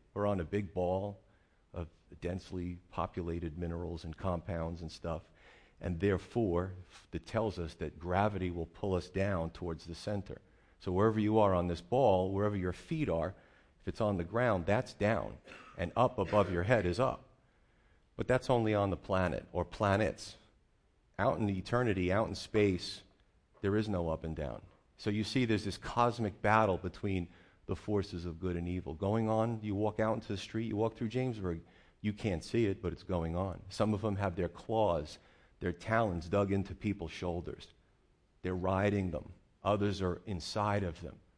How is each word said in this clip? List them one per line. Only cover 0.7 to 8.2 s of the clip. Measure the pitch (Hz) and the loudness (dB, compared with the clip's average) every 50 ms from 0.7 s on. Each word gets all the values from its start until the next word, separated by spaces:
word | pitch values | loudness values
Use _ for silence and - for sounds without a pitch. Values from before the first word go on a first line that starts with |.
| - | -2
ball | 92 90 87 92 95 101 101 101 - - _ _ _ _ _ _ _ _ _ - | 0 0 2 0 0 -2 -4 -8 -10 -16 _ _ _ _ _ _ _ _ _ -10
of | 92 82 76 - _ _ - 87 85 | -10 -10 -10 -12 _ _ -20 -12 -8
densely | 85 85 92 92 - - 92 92 87 90 87 87 - _ | -6 -4 -4 -6 -6 -6 -6 -4 -4 -4 -6 -8 -12 _
populated | - 90 82 - - 95 85 85 82 85 85 82 76 85 | -4 -4 -4 -4 -4 -4 -4 -4 -4 -4 -4 -6 -4 -4
minerals | 87 85 85 85 87 82 85 85 - | -4 -4 -4 -4 -6 -6 -6 -8 -8
and | 82 78 | -10 -8
compounds | - - 95 87 82 - - 85 82 82 82 87 82 | -4 -2 -2 -2 -2 -4 -4 -4 -4 -4 -4 -6 -8
and | 82 80 | -10 -10
stuff. | - - - 85 80 82 - - - - - - - - - _ _ - | -10 -8 -6 -6 -6 -6 -8 -14 -20 -20 -20 -20 -20 -20 -20 _ _ -8
And | - 95 87 82 | -6 -4 -2 2
therefore, | 98 101 95 90 - - - 120 113 95 85 87 90 95 92 95 - - | 2 4 2 2 0 -2 -2 0 2 2 2 2 0 -2 -6 -10 -16 -18
f-, | - - - _ - | -20 -20 -12 _ -8
it | 85 - | -8 -6
tells | - - 107 113 107 87 90 | -2 -2 0 0 0 -2 -4
us | 85 80 - | -6 -6 -6
that | - 82 76 - 80 | -6 -8 -8 -6 -8
gravity | 85 90 90 95 | -4 0 2 2